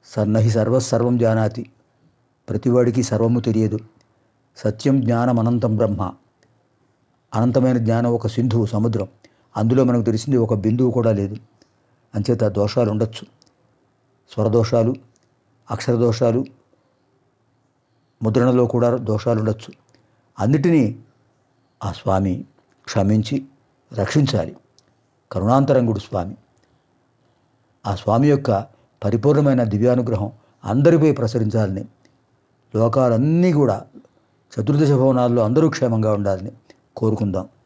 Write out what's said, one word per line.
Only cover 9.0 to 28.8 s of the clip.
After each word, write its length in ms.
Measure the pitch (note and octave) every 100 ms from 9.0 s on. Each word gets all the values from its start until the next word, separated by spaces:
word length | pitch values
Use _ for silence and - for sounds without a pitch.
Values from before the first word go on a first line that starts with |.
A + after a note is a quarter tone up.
| F#2+ _ _ _ _ -
అందులో 260 | A2+ B2+
మనకు 180 | B2+ A#2+
తెలిసింది 360 | A2 A2 B2+ B2+
ఒక 160 | A2+
బిందువు 380 | G#2+ G#2 A#2+ B2+
కూడా 200 | B2 A2+
లేదు. 240 | G#2 G2 G#2+ _ _ _ _ _ _ _ G#2
అంచేత 280 | G#2 A#2
దోషాలు 480 | A2 G2 G#2 B2+ A2+
ఉండొచ్చు, 340 | G#2+ A2 - - _ _ _ _ _ _ _ _ _ _
స్వరదోషాలు, 600 | - G#2+ A#2 A2 A#2+ A2+ C3 _ _ _ _ _ _ -
అక్షరదోషాలు, 720 | G#2 - A#2+ A#2 A2+ A#2+ A#2 - _ _ _ _ _ _ _ _ _ _ _ _ _ _ _ _ _
ముద్రణలో 420 | A2 A2 B2 B2 A#2+
కూడా 320 | B2 A#2+ B2
దోషాలు 420 | G#2 G#2+ A#2+ A2+
ఉండొచ్చు. 340 | G#2+ A2 - - _ _ _ _ _ -
అన్నిటినీ 600 | G#2 D3 E3+ E3 A2 A2 - _ _ _ _ _ _ _
ఆ 80 | G2+
స్వామి 540 | - - F#2+ G2 F2+ - _ _ _ -
క్షమించి 600 | - G2 G#2+ A2 C3+ C3+ _ _ _ _
రక్షించాలి. 640 | A#2 G2 D3+ C#3 G#2 D#2+ - _ _ _ _ _ _ _
కరుణాంతరంగుడు 680 | F#2 G2 C3 C#3 C3 A#2+ G#2
స్వామి. 380 | - F#2+ F2+ - _ _ _ _ _ _ _ _ _ _ _ _ _ _ -
ఆ 80 | F#2+
స్వామి 340 | - A2 D3
యొక్క 360 | C#3+ C#3+ G2+ - _